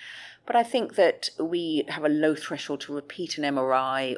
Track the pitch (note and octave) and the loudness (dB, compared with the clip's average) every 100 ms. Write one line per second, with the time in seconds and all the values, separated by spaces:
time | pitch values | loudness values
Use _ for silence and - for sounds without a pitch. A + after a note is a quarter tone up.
0 | - - - - - A#3+ A#3 B3+ G#3+ - | -18 -16 -18 -16 0 2 4 0 0 4
1 | F3 - - - D#3+ F3 E3 D#3 - D#3 | 4 4 -4 -4 -2 -2 0 0 0 0
2 | D3+ D3+ D#3 D3+ - D3 - C#3+ - C#3+ | 2 4 4 2 -4 -8 -6 -8 -6 -10
3 | C#3+ - E3 - D3 C#3 C3 C3 C3 C3 | -10 -10 -8 -4 -2 0 2 2 2 -2
4 | C3 | -2